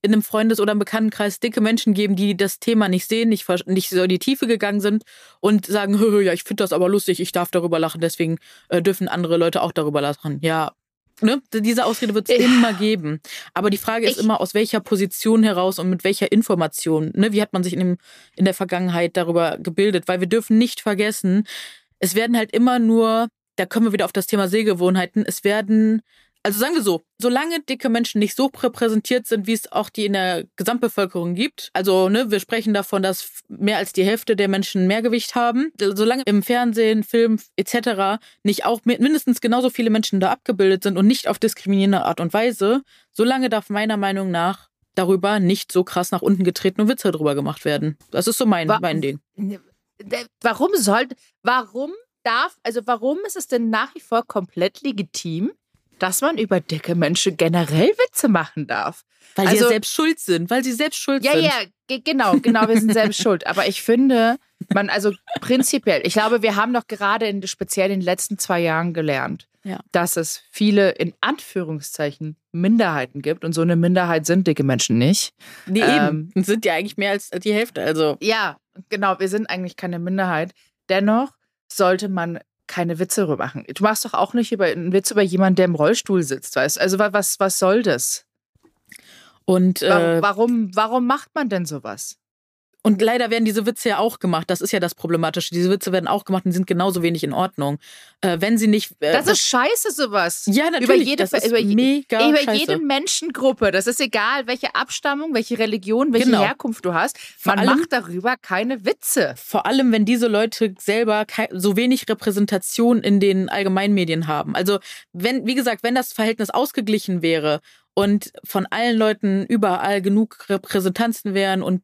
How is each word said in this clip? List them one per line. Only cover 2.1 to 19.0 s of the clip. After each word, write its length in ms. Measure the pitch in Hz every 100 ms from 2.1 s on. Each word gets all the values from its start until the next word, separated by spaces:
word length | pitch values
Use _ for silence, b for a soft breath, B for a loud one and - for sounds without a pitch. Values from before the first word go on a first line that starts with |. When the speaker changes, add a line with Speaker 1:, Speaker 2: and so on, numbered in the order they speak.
Speaker 1:
die 220 | 190 202 190
das 220 | 196 -
Thema 300 | - 226 202
nicht 180 | 180 -
sehen, 220 | 220 226
nicht 140 | 208 -
ver-, 160 | 180
nicht 240 | 180 190 180
so 140 | 185
in 80 | 208
die 80 | 180
Tiefe 280 | - 269 240
gegangen 360 | 226 202 202
sind 220 | 202 214 _ B B B
und 240 | 196 214
sagen, 340 | - 208 202 202
„Hö, 120 | 220
hö, 100 | 208
ja, 140 | 196
ich 100 | 175
find 160 | - 208
das 140 | 196
aber 160 | 160 185
lustig, 300 | 202 196 175
ich 120 | 180
darf 180 | 180 175
darüber 280 | 180 170 165
lachen, 240 | 160 165
deswegen, 340 | 165 - 165 165 b b b
äh, 140 | 175
dürfen 260 | 175 185 190
andere 300 | - 175 170
Leute 240 | 170 -
auch 100 | 165
darüber 300 | 165 151 147
lachen.“ 380 | 143 147 151 143
Ja. 300 | 160 160 156 _ _ _ _ _
Ne? 200 | 220 269 _
D-, 80 | 220
diese 240 | 214 233 220
Ausrede 260 | 226 233
wird's 160 | 208 214
Speaker 2:
Ich 120 | 240
Speaker 1:
immer 320 | 247 247 233
geben. 480 | 190 214 214 151 151 B B B
Aber 160 | - 202
die 60 | 196
Frage 260 | - 226
ist 140 | 233 262
Speaker 2:
ich 60 |
Speaker 1:
immer, 160 | 220 220
aus 120 | 185
welcher 280 | 208 220 220
Position 640 | - 202 190 - 220 226
heraus 340 | 220 180 185 190
und 100 | 180
mit 140 | 185
welcher 300 | 190 202 202
Information, 800 | 226 - 185 156 - - 156 156
ne? 180 | - 214
Wie 80 | 208
hat 120 | 214
man 100 | 185
sich 100 | 180
in 60 | 175
dem, 200 | 180 180 b b b
in 100 | -
der 80 | 190
Vergangenheit 640 | 185 185 180 180 175